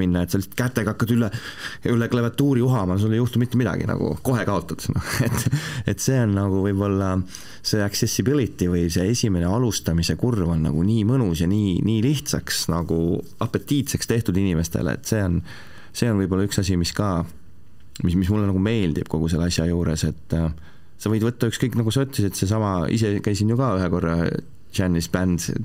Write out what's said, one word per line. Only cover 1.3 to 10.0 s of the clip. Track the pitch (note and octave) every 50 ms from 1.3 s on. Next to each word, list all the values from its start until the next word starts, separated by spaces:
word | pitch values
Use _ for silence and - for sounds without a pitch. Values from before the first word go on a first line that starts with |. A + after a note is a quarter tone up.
| - - - - - - - - - - - G#2 A#2+
üle | A#2 A#2 A2+
klaviatuuri | A#2+ A#2+ A#2 A#2 - - C#3 C#3+ C3+ A#2 A#2+
uhama, | C3 B2+ A2+ F#2 F2+ F2+ G2
sul | G#2+ A2 A2
ei | A2+
juhtu | B2 A#2+ - A#2
mitte | B2 A#2+ - B2
midagi, | A#2+ F#2 E2 - -
nagu | - - - - - D#2 - -
kohe | C3 B2+ A2 - G2+
kaotad, | G2+ F2 - - E2+ - - - -
noh. | - - - -
<laughs> | - A#2 A#2
Et, | A2+ A2+ - - C#3 D#3 - - - B2+ - -
et | F#2+ -
see | - C3 C3+ B2+ A#2
on | G#2 G2
nagu | G2 G2+ G2 F#2+ G2 F#2+
võib-olla | G2+ G2 G2 G2+ G2+ G2 G2 G2 F#2+ F#2 F#2 F#2 - - - - - - -
see | - - - G#2+ G2+
accessibility | G2+ - - A#2+ G#2+ - - G2 B2+ D3 D3 A2 - - - F#2 F2
või | F2+ F2 F2 E2+
see | E2 F2+ F#2 G#2 B2
esimene | - - G#2+ F#2 F2 E2+
alustamise | F2+ G2 B2 B2+ A2+ - - - - E2 E2+